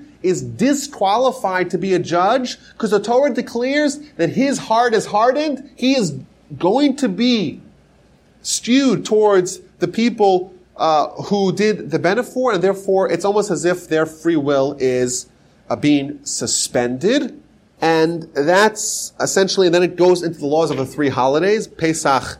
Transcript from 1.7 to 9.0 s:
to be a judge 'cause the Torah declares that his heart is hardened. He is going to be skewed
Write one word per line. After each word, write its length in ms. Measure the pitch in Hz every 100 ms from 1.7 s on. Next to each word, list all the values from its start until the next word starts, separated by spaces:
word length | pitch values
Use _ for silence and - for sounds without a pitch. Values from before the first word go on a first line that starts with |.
to 60 | 180
be 160 | 190
a 60 | 180
judge 580 | 131 170 190 262 247 - - -
'cause 140 | 220
the 100 | 202
Torah 320 | 208 247 285
declares 680 | - - 233 254 285 294 285 - -
that 140 | 165
his 300 | 131 277 220
heart 340 | - 226 240
is 140 | 214 -
hardened. 600 | 208 233 277 311 262 - -
He 220 | 247 269
is 160 | 180 135 - _ _ 135
going 380 | 175 233 285 262
to 140 | 240
be 500 | 180 240 240 156 - - _ _ _ _ _ _ _
skewed 640 | - - - 254 269 185